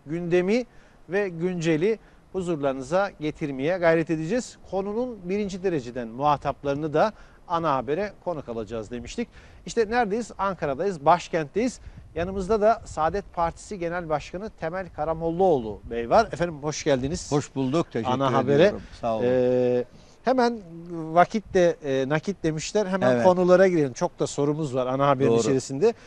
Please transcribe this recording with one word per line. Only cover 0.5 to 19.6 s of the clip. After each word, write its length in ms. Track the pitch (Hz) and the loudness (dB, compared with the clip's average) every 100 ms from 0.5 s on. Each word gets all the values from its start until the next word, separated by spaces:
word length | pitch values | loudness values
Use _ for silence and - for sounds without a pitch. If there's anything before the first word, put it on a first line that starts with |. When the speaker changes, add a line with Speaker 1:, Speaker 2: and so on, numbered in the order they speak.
| 240 240 - - - - | 0 -2 -14 -20 -20 -6
Speaker 1:
ve 200 | 196 196 | -2 -2
günceli 680 | 165 180 180 160 156 202 214 - - - | -2 -4 -2 0 2 2 -2 -6 -20 -10
huzurlarınıza 800 | 190 175 156 139 135 127 180 196 - | -6 -4 -2 -2 -2 -2 -2 -2 -4
getirmeye 580 | 151 - 151 131 147 185 | -8 -6 -6 -4 -2 2
gayret 320 | 170 165 160 | 4 4 2
edeceğiz. 480 | 160 160 247 - - - | -2 0 -2 -4 -16 -6
Konunun 460 | 190 196 214 254 214 | -6 -4 -4 -6 -8
birinci 400 | 175 202 202 190 | -6 -4 -4 -4
dereceden 440 | 190 160 120 123 117 | -2 -2 -4 -8 -8
muhataplarını 880 | 120 147 139 143 - 143 143 156 | -2 0 2 -2 -4 -4 -4 0
da 200 | 151 214 - - - - | 2 2 0 -20 -20 -6
ana 280 | 170 160 135 | -2 0 -2
habere 380 | 117 165 202 - | -2 -4 -4 -8
konuk 260 | 180 156 120 | -8 -8 -8
alacağız 420 | 113 104 113 107 | -8 -8 -8 -8
demiştik. 360 | 120 117 - 240 - - - 180 | -10 -10 -8 -8 -10 -20 -18 -6
İşte 240 | 233 208 | -2 0
neredeyiz? 420 | 240 220 220 226 - | 0 0 -2 -6 -4
Ankara'dayız, 680 | 196 180 151 131 196 165 143 | -4 -2 -4 -2 -4 0 4
başkentteyiz. 720 | 170 - 170 147 196 247 - - - - 156 | 4 2 -4 -2 -2 -2 -4 -18 -18 -12 -6
Yanımızda 460 | 180 196 180 220 | -6 -4 0 2
da 200 | 214 220 - | 4 2 -2
Saadet 480 | - 160 196 - | -2 -2 -2 -6
Partisi 460 | 175 170 - - 202 | -4 -4 -4 -12 -8
Genel 300 | 170 180 160 | -6 -6 -4
Başkanı 400 | 147 - 180 214 | -4 -4 -10 -12
Temel 400 | - 160 185 175 - | -8 -8 -6 -10 -6
Karamollaoğlu 840 | 156 160 165 170 190 139 110 98 120 | -4 -2 -2 2 4 4 0 -10 -8
Bey 200 | 117 117 | -6 2
var. 160 | 190 208 | 2 2
Efendim 240 | 156 175 147 | -2 -4 -4
hoş 220 | 151 - | -8 -4
geldiniz. 480 | 160 131 135 175 - | 0 0 0 -6 -2
Speaker 2:
Hoş 240 | 147 - 135 | -2 -2 -4
bulduk, 360 | 131 160 - | -2 0 -2
teşekkür 200 | 120 123 | -2 -2
Speaker 1:
Ana 200 | 127 135 | 0 2
habere. 220 | 135 131 143 | 2 2 6
Speaker 2:
ediyorum. 260 | 196 110 - - | 4 2 -12 -8
Sağ 140 | 120 113 | -4 0
olun. 100 | 123 | 2
Speaker 1:
Ee, 560 | 127 123 127 | 2 2 2